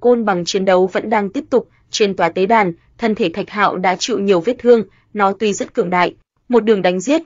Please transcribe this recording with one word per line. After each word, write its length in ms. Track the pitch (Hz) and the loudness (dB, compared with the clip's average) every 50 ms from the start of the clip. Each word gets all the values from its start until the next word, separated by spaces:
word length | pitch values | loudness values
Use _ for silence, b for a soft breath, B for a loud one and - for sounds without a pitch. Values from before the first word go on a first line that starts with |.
Côn 240 | - 240 247 233 220 | 2 2 2 2 2
Bằng 200 | 208 190 175 170 | 0 -2 -2 -4
chiến 200 | - - 190 190 | -4 -4 -2 0
đấu 220 | 190 185 180 185 | 2 2 2 2
vẫn 240 | 185 - 202 208 214 | 0 -2 -4 -4 -2
đang 200 | 226 214 202 190 | -2 -2 -2 -4
tiếp 140 | - 285 294 - | -6 -8 -4 -2
tục, 200 | 269 226 - - _ _ _ _ | -2 -2 -2 -4 _ _ _ _
trên 260 | - - 214 196 185 | -4 -2 -2 0 0
tòa 120 | 185 175 165 | 0 -2 -2
tế 180 | 165 185 190 | 0 0 0
đàn, 260 | 196 233 220 202 175 170 b b b b - | 2 2 2 2 0 -4 b b b b -6
thân 160 | 240 220 214 | -4 -2 -2
thể 160 | - 220 165 165 | -2 -2 -4 -4
Thạch 160 | 208 185 - | -6 -8 -8
Hạo 260 | - 208 202 175 - | -4 -2 0 0 0
đã 200 | 185 185 185 185 | -2 -2 -2 -2
chịu 220 | 180 - - 226 202 | -2 -4 -4 -4 -2
nhiều 220 | 202 196 196 170 | 0 0 0 2
vết 140 | 165 233 - - | 0 -2 -4 0
thương, 260 | - 240 240 226 196 b b b b b - | 2 4 4 4 2 b b b b b -4
nó 180 | 208 202 196 | -2 0 0
tuy 200 | 196 196 220 208 | 0 -2 -2 -2
rất 220 | 190 - 247 - - | -2 -4 -6 -6 -4
cường 160 | 247 208 175 | -4 -2 -2
đại, 240 | 185 180 175 170 - - _ _ _ _ _ - | 0 0 0 -2 -4 -8 _ _ _ _ _ 0
một 160 | 240 226 208 | 0 2 4
đường 180 | 226 220 196 | 4 2 2
đánh 180 | 180 180 180 185 | 2 0 0 0
giết 220 | 185 262 294 330 330 | 0 0 0 0 -2